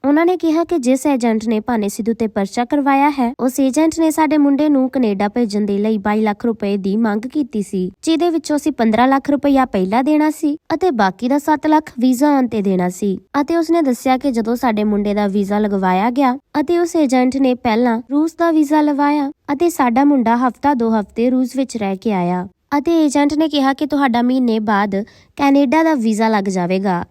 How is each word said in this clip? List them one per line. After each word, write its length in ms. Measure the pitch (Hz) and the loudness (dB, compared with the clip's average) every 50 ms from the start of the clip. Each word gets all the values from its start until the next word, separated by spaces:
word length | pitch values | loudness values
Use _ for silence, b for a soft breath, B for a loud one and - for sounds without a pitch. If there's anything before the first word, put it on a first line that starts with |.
| - | 2
ਉਹਨਾਂ 180 | 269 294 311 339 | 2 2 2 2
ਨੇ 100 | 349 370 | 2 0
ਕਿਹਾ 260 | 330 - 320 302 330 339 | 0 0 0 0 0 -2
ਕਿ 120 | - 349 330 | -2 -2 -2
ਜਿਸ 260 | 240 247 262 262 - | 0 0 0 0 0
ਏਜੰਟ 380 | 302 277 247 240 233 220 220 214 226 | 0 0 0 0 0 0 0 -2 -2
ਨੇ 100 | 226 214 | -2 -2
ਭਾਨੇ 280 | 214 - 240 226 202 196 | -2 -2 -2 -2 -2 -4
ਸਿੱਧੂ 240 | - - 208 226 226 | -6 -4 -4 -4 -2
ਤੇ 120 | - 233 | -2 -4
ਪਰਚਾ 380 | 214 - 208 196 196 - 240 247 | -4 -2 -4 -4 -4 -4 -6 -4
ਕਰਵਾਇਆ 440 | 240 302 285 269 277 277 277 277 302 | -2 -2 0 2 2 2 4 2 2
ਹੈ, 220 | 285 277 247 233 262 - | 2 0 -2 -2 -2 -2
ਉਸ 180 | 220 262 247 - | -4 -2 0 0
ਏਜੰਟ 380 | 269 269 247 302 320 320 311 330 | 0 0 2 2 0 0 2 0
ਨੇ 100 | 330 311 | 0 0
ਸਾਡੇ 260 | 302 320 311 294 311 302 | 2 0 0 2 2 2
ਮੁੰਡੇ 300 | 285 285 277 262 302 302 | 2 2 2 2 2 2
ਨੂੰ 200 | 294 262 262 254 | 2 2 0 0
ਕੈਨੇਡਾ 380 | - 269 247 214 202 190 208 208 | 0 0 0 0 0 -2 -2 -2
ਭੇਜਣ 360 | 208 240 240 202 202 208 214 | 0 -2 -2 -2 -2 -2 -2
ਦੇ 120 | 202 202 202 | 0 -2 0
ਲਈ 180 | 208 220 220 208 | 0 0 -2 -2
ਬਾਈ 220 | 196 214 214 220 | -2 -2 0 0
ਲੱਖ 240 | 220 214 208 208 - | 0 -2 -2 _ -4
ਰੁਪਏ 300 | 240 220 - - 196 202 | -4 -4 -2 -4 -4 -4
ਦੀ 200 | 202 185 196 196 | -2 -2 -2 -2
ਮੰਗ 260 | 220 233 220 202 214 214 254 | 0 0 0 -2 -2 -6 -4
ਕੀਤੀ 300 | - 302 285 240 - 214 | -4 -4 -4 -4 -4 -6
ਸੀ, 280 | 196 - - 190 185 180 - _ | -6 -4 -4 -4 -4 -4 -8 _
ਜਿਹਦੇ 260 | - 320 330 302 339 349 | -2 -2 0 0 0 0
ਵਿੱਚੋਂ 260 | 320 320 - - 302 | -2 -2 -2 -2 -4
ਅਸੀਂ 160 | 285 - 311 | -2 -2 -4
ਪੰਦਰਾਂ 340 | 262 - 226 226 214 220 247 262 | -2 0 0 2 2 2 2 2
ਲੱਖ 220 | 269 277 262 - | 2 0 0 0
ਰੁਪਈਆ 340 | 277 277 - 285 277 269 262 | -2 0 2 2 2 2 2
ਪਹਿਲਾਂ 360 | 262 - 196 185 185 208 247 262 | 0 0 -2 -2 0 0 0 0
ਦੇਣਾ 240 | 294 302 302 302 311 | 2 2 2 2 0
ਸੀ 260 | 302 - - 294 294 - _ _ 320 | -2 -2 -4 -4 -4 -4 _ _ -4
ਅਤੇ 160 | 311 370 370 | -2 0 0
ਬਾਕੀ 380 | 285 220 202 190 185 - 240 247 | 0 2 0 0 0 -4 -2 -2
ਦਾ 100 | 277 294 | -2 0
ਸੱਤ 280 | - - 302 - - | 0 0 -2 0 2
ਲੱਖ 240 | 311 311 311 311 - - 247 | 2 2 2 0 -2 -6 0
ਵੀਜ਼ਾ 280 | 226 254 254 233 285 294 285 | 0 2 2 2 2 2 2
ਆਉਣ 140 | 269 254 226 | 2 0 0
ਤੇ 120 | 226 214 | -2 -2
ਦੇਣਾ 260 | 190 202 190 185 180 180 | 0 0 0 0 0 -2
ਸੀ। 280 | 185 - 208 202 185 185 _ _ - 285 | -4 -4 -4 -4 -4 -6 _ _ -4 -4
ਅਤੇ 160 | 294 262 330 | -2 0 0
ਉਸਨੇ 260 | 339 320 320 330 339 | -2 0 2 0 2
ਦੱਸਿਆ 340 | 311 269 247 - - 262 254 254 | 2 0 -2 -2 0 -2 0 0
ਕਿ 120 | 254 285 | 0 -2
ਜਦੋਂ 260 | 233 233 214 220 240 | -2 -2 -2 -2 -2
ਸਾਡੇ 280 | 240 - 247 214 214 214 | -2 0 -2 0 0 0
ਮੁੰਡੇ 300 | 214 208 202 202 208 202 | 0 0 0 0 -2 -2
ਦਾ 120 | 208 208 202 | 0 -2 0
ਵੀਜ਼ਾ 300 | 190 208 196 190 202 208 | 0 -2 -2 0 0 -2
ਲਗਵਾਇਆ 520 | 214 208 202 196 185 185 185 185 202 247 | 0 0 0 0 0 0 0 2 0 0
ਗਿਆ 260 | 240 277 277 254 247 277 _ _ - 302 | 0 0 0 0 0 -4 _ _ -4 -4
ਅਤੇ 180 | 294 - 349 339 | -2 0 0 0
ਉਸ 160 | 349 339 - | 0 0 0
ਏਜੰਟ 400 | 330 302 247 254 254 254 254 247 | 0 0 2 2 2 2 0 0
ਨੇ 180 | 269 269 254 254 | 0 0 0 0
ਪਹਿਲਾਂ 440 | 240 - 247 214 226 247 247 226 226 247 _ | 0 -2 -2 0 2 0 0 0 -2 -4 _
ਰੂਸ 240 | 269 294 311 330 - - | -2 -2 -2 -2 -2 -2
ਦਾ 120 | 339 339 | 0 2
ਵੀਜ਼ਾ 300 | 320 311 302 277 302 302 | 2 2 2 2 2 2
ਲਵਾਇਆ 480 | 302 294 294 269 285 285 294 302 277 277 - _ _ - | 2 0 0 0 0 0 0 0 -2 -4 -8 _ _ -6
ਅਤੇ 180 | 285 269 349 339 | -2 0 0 0
ਸਾਡਾ 340 | 320 - 269 247 226 254 285 | 2 2 0 2 2 4 4
ਮੁੰਡਾ 320 | 285 294 262 226 226 233 240 262 | 4 4 4 2 2 0 2 0
ਹਫ਼ਤਾ 280 | 247 226 _ - 285 294 | -2 -2 _ -2 0 0
ਦੋ 160 | 240 233 226 | 2 0 0
ਹਫ਼ਤੇ 380 | 220 220 196 - - - 233 254 | 0 0 -2 -4 -4 -2 0 0
ਰੂਸ 260 | 254 254 262 240 - | 2 0 -2 -2 -2
ਵਿੱਚ 200 | 254 269 254 - | -4 -4 -4 -4
ਰਹਿ 200 | 226 208 196 196 | -6 -4 -4 -6
ਕੇ 160 | 190 - 233 | -4 -4 -2
ਆਇਆ 340 | 208 185 175 175 180 180 180 196 _ _ _ _ 285 294 | -2 0 0 -2 -2 -4 -6 -8 _ _ _ _ -4 -2
ਅਤੇ 260 | 277 339 339 330 311 | 0 0 2 2 2
ਏਜੰਟ 300 | 294 240 294 285 294 302 | 2 2 2 0 2 2
ਨੇ 140 | 294 320 302 | 0 -2 0
ਕਿਹਾ 240 | 302 285 262 269 | 0 0 0 0
ਕਿ 140 | 277 - 302 | 0 -2 -4
ਤੁਹਾਡਾ 360 | 277 302 277 285 262 226 240 | -2 0 0 0 2 2 0
ਮਹੀਨੇ 360 | 240 247 254 262 254 240 220 220 214 220 | 0 0 0 0 0 0 0 -2 0 0
ਬਾਅਦ 260 | 208 196 208 208 196 196 233 b b b b b _ | 0 0 0 0 -2 -6 -6 b b b b b _
ਕੈਨੇਡਾ 460 | - 285 277 277 277 285 247 285 320 | -2 0 2 4 4 4 4 2 2
ਦਾ 120 | 320 320 311 | 2 2 0
ਵੀਜ਼ਾ 320 | 269 220 226 214 202 226 220 | 0 0 0 0 0 0 0
ਲੱਗ 200 | 220 208 196 202 | 0 0 0 -2
ਜਾਵੇਗਾ 540 | 185 185 175 175 185 190 196 202 180 175 180 _ | -2 -2 0 0 -2 0 0 -2 -2 -2 -4 _